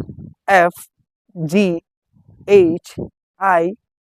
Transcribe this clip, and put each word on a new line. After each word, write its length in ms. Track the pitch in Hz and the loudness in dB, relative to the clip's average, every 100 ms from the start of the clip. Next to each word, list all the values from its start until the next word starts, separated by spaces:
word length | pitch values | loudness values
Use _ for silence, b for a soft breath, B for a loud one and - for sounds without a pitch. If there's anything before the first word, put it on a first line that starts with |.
| - - - - - 190 | -16 -16 -20 -12 0 2
এফ, 120 | 175 - - _ _ _ _ 175 156 | 2 -2 -20 _ _ _ _ -12 -4
জি, 160 | 190 190 170 - _ _ _ _ - - 202 | 0 0 -2 -10 _ _ _ _ -14 2 4
এইচ, 280 | 170 170 - - - _ _ - 190 | 4 0 -10 -16 -16 _ _ -6 -2
আই, 100 | 170 175 220 _ _ _ | 0 -2 -6 _ _ _